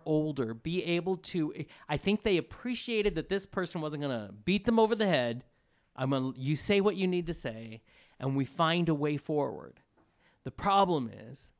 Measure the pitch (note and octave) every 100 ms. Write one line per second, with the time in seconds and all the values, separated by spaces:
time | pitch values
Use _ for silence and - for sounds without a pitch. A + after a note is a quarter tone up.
0 | - D#3 D#3 C#3 A2+ A2+ E3 F3 E3+ E3+
1 | F3 F#3 - F3+ D3+ - D3 - - D3+
2 | G3 G#3+ G#3+ F3 - - B3 A#3 - A3
3 | G3+ D#3+ D#3 - - - F3 F3 D3+ D3
4 | C#3+ A#2+ G2+ G#2 F3 G3+ A3 A3+ A3 A3+
5 | G#3 D3 A#2+ A#2+ - _ _ _ _ -
6 | C3+ C3+ C3 C3 C3+ D3+ - G3+ G3+ F#3
7 | F#3 F3+ E3+ D#3+ C3 A2 A2+ A2 - _
8 | _ _ C3+ C#3 C3+ - D#3+ F3 E3+ D3+
9 | D3 D3 - D3+ C3+ G2 - - _ _
10 | _ _ _ _ C3+ - G3+ G3 F#3+ D#3+
11 | A#2 G2+ A2+ C#3 - _